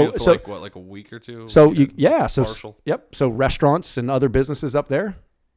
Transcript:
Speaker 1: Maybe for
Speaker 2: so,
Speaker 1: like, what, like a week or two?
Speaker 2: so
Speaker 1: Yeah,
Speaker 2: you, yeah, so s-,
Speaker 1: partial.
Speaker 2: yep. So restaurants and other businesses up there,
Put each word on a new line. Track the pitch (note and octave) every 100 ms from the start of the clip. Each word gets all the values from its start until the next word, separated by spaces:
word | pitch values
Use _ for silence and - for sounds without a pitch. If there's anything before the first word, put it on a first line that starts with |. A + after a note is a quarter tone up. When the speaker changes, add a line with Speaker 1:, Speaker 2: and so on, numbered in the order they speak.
| D3
Speaker 1:
Maybe |
for | -
Speaker 2:
so, | B2
Speaker 1:
like, | A#2+ -
what, | F#2+
like | F#2+ F#2
a |
week | F#2 G2+ G#2
or | A2+
two? | - A#2 A2+
Speaker 2:
so | D#3 D3+
Speaker 1:
Yeah, | E3
Speaker 2:
you, | C3+ -
yeah, | D3+ D#4 A#2
so | -
s-, | A2
Speaker 1:
partial. | G#2+ G#2+ - -
Speaker 2:
yep. | - _ -
So | C3+
restaurants | A2+ C3 - D3 E3 - -
and | A#2+
other | C3 C3+
businesses | C3 C#3 C#3+ D3 C#3+
up | C#3+
there, | C#3+ G#3 F3+ _ _ _